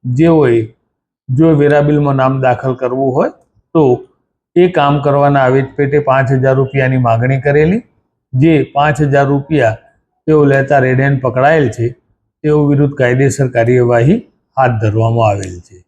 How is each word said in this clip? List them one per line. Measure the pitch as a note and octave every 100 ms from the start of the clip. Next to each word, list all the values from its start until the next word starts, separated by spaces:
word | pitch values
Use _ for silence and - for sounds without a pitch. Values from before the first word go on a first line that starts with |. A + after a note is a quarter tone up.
| B2+
જેઓએ | B2 E3 E3 C3+ A#2 A2 _ _ _ _ _ -
જો | C3 D#3+ D3+
વેરા | D3 D3 D3
બિલમાં | D3 C#3+ C3+
નામ | C3 C3+ C3
દાખલ | A#2+ C3+ B2+
કરવું | B2+ B2+ C3+ C3
હોય | B3 - _ _ _ E3
તો | C#3 B2 - _ _ _ _ F3
એ | F3+
કામ | F3 C#3+ D3
કરવાના | C#3+ C#3+ C#3+ C#3 C3
આવેજ | C3+ C3 -
પેટે | C#3 D3 C3+
પાંચ | C3 C3
હજાર | C3+ C3+ C3
રૂપિયાની | C3+ C#3 B2+ C3 A#2+
માગણી | A2+ B2+ C3+ D3
કરેલી, | C#3+ D#3 G#3+ - _ _ _ _
જે | C3 D#3 D#3 C3 C#3+
પાંચ | D3 D3 D3
હજાર | C#3 C3+
રૂપિયા | C#3+ C#3 D#3 A2+ A2 _ _ _ _ -
તેઓ | D3+ D3
લેતા | C3+ C3+ C#3+
રેડ | B2+ B2+ C#3
હેન્ડ | C#3
પકડાયેલ | B2+ B2 C#3 D#3+ C3+ A2
છે. | A#2 - _ _ _ _
તેઓ | D3+ D3+ D3
વિરુદ્ધ | C#3+ C#3+ C#3+
કાયદેસર | B2 B2+ C#3 A#2+ C3 B2
કાર્યવાહી | A#2 B2+ A#2+ A#2 B2 A3+ - _ _ -
હાથ | C3 A2+
ધરવામાં | G#2+ G#2+ A2+ A#2 A2
આવેલ | G2+ F#2+ F2+ -
છે. | G2+